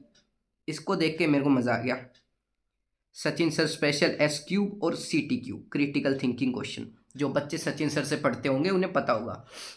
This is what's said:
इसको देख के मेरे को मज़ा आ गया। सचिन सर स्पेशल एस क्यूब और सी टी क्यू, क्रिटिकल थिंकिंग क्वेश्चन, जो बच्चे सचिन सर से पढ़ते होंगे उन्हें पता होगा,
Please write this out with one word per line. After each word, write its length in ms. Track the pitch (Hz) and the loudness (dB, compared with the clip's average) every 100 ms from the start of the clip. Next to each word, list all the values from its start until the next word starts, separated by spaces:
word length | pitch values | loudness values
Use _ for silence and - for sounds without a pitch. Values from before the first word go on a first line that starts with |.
| - _ _ _ _ _ - | -14 _ _ _ _ _ -10
इसको 280 | 156 - 180 | -8 -2 0
देख 220 | 160 156 | 2 2
के 100 | 165 | 4
मेरे 160 | 143 | 4
को 60 | 139 | 6
मज़ा 220 | 131 120 | 4 4
आ 40 | 113 | 0
गया। 200 | 127 - - - _ _ _ _ _ _ _ _ _ - | 0 -4 -6 -20 _ _ _ _ _ _ _ _ _ -4
सचिन 340 | 156 143 165 | -4 0 0
सर 160 | 160 151 | 2 0
स्पेशल 480 | - 147 147 165 - | 2 0 2 2 4
एस 240 | 147 147 - | 2 2 -2
क्यूब 360 | 190 202 - | 0 0 0
और 120 | 165 - | -2 -2
सी 240 | - 160 | -2 -2
टी 160 | - 127 | 0 -2
क्यू, 200 | - 101 - | -4 -12 -6
क्रिटिकल 460 | - 143 143 135 135 | -2 0 0 0 0
थिंकिंग 340 | 127 120 127 | 0 0 0
क्वेश्चन, 340 | - - - 113 - _ 135 | -2 -6 -8 -12 -16 _ -4
जो 120 | 143 | -2
बच्चे 280 | 143 143 156 | 0 -2 -4
सचिन 300 | 156 143 151 | -4 -2 0
सर 140 | 147 | 0
से 140 | 139 151 | 0 0
पढ़ते 320 | 139 117 143 | 0 0 0
होंगे 200 | 135 175 | 2 2
उन्हें 220 | 190 185 | 2 2
पता 200 | 143 127 | 0 0
होगा, 300 | 113 113 90 - - - | 0 -2 -10 -12 -16 -16